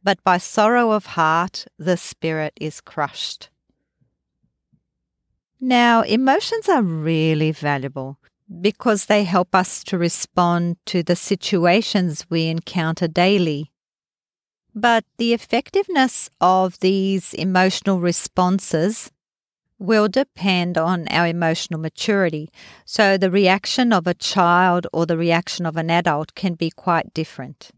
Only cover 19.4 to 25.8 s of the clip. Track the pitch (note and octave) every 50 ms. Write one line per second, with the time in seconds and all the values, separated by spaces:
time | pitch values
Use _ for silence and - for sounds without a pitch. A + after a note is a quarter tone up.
19.4 | _ _ _ _ _ _ _ _ F#3+ F3+ A3+ G#3+ G#3 G#3+ - C4 C#4 _ _ -
20.4 | F3+ G3 F#3 F3+ F3 F3+ F3 D#3+ D#3+ E3+ F#3 F3 D#3+ - - D#3+ F3 E3+ E3 F3
21.4 | E3+ D#3+ D#3+ - - - E3+ D#3 D#3+ D#3+ _ - - - G#3 G3 F#3+ E3 D#3 D3+
22.4 | D3+ - _ - - - - - _ - - - G#3+ G3 G3 F#3+ F#3+ F#3 F3 G3+
23.4 | G3 F3+ F#3 G#3 - - - - B3+ A#3+ A3+ F3+ E3 F3+ E3+ _ - - - G3
24.4 | F3+ E3+ F3 F3+ F#3 F#3 F3 F3 E3+ - - - E3+ D#3+ E3+ D#3+ E3+ E3+ E3 E3+
25.4 | F3 - - - F3 D#3+ D#3 E3